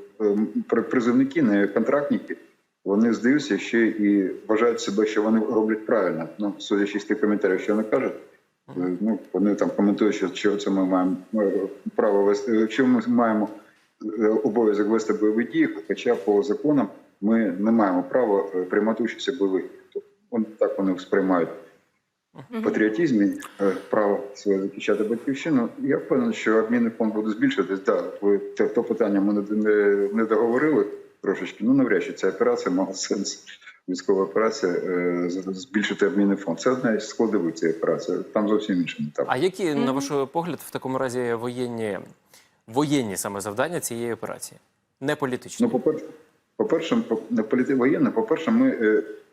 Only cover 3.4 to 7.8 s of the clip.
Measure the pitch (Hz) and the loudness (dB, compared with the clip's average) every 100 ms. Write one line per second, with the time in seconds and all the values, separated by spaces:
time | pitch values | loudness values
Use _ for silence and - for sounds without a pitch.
3.4 | 139 98 - 117 107 - 104 101 90 - | 0 -2 0 2 2 2 2 4 2 -4
4.4 | - 107 120 113 - 101 107 110 110 113 | -2 2 2 0 -2 0 0 2 2 2
5.4 | 107 110 107 107 - 113 90 80 82 - | 2 0 0 -2 0 0 0 -2 -8 -6
6.4 | 104 - - 101 101 104 - 104 107 104 | -6 -6 -2 0 0 -4 -2 0 2 2
7.4 | 98 92 - 110 | 2 0 0 -2